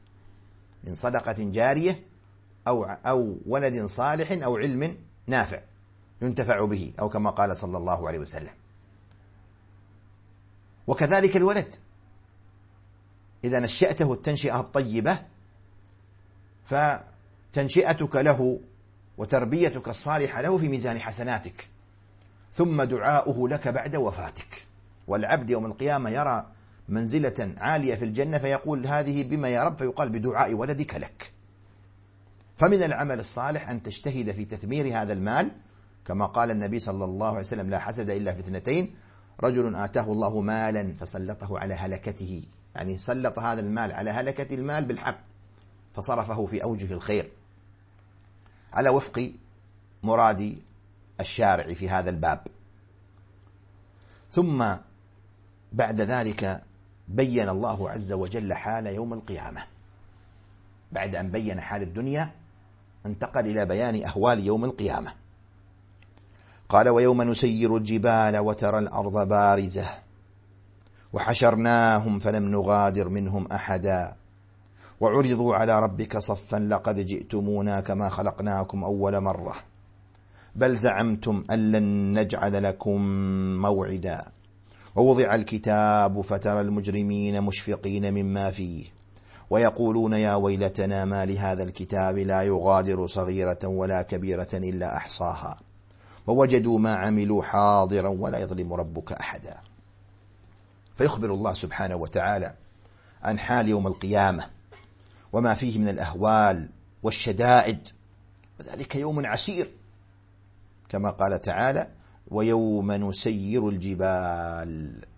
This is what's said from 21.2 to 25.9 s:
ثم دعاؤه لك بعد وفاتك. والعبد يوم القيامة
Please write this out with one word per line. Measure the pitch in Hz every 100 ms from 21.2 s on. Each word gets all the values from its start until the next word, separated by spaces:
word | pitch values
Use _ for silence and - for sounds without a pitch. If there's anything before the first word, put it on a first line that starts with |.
| 120 110 92 - - - - - - - - - -
ثم | - 175 151
دعاؤه | 127 120 123 147 143 123 123
لك | 143 127
بعد | 123 127 151
وفاتك. | 107 87 87 - - - - - - - -
والعبد | 104 101 156 117
يوم | 117 110
القيامة | 104 143